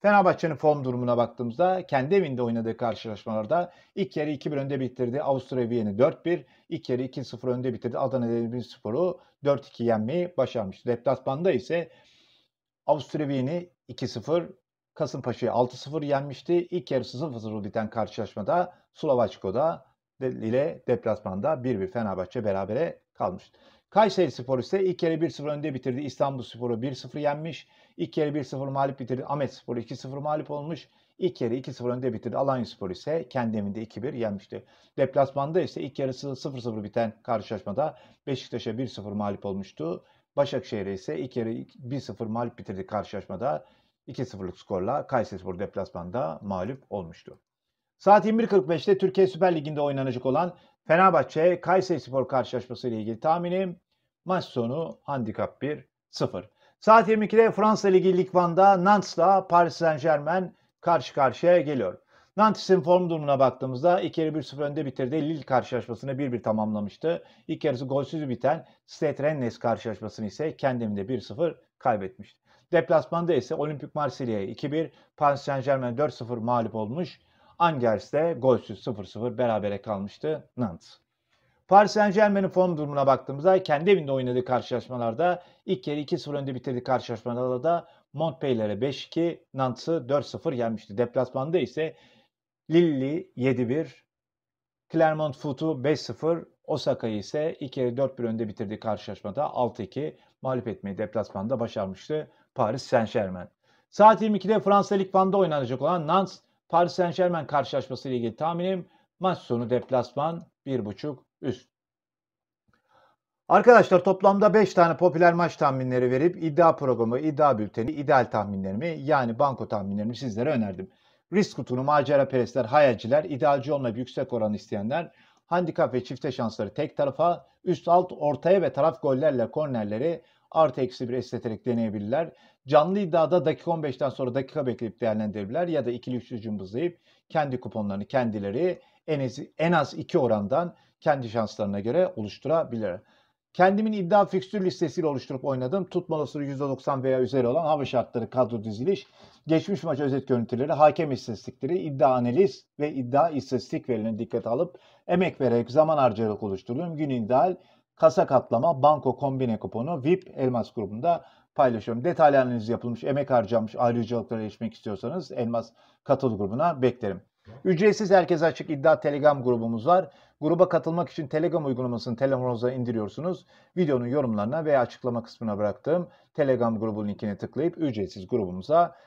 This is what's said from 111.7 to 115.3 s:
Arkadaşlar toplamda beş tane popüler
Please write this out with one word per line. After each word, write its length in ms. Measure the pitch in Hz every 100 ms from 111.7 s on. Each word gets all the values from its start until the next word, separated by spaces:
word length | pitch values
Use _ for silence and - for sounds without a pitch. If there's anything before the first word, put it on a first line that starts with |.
| _ _ _ _ _ _ _ _ _ _ _ _ _ _ _ _ _ _
Arkadaşlar 560 | 180 214 240 - 180
toplamda 500 | 180 190 196 202 -
beş 200 | 175 160
tane 220 | - 170 160
popüler 360 | 180 170 175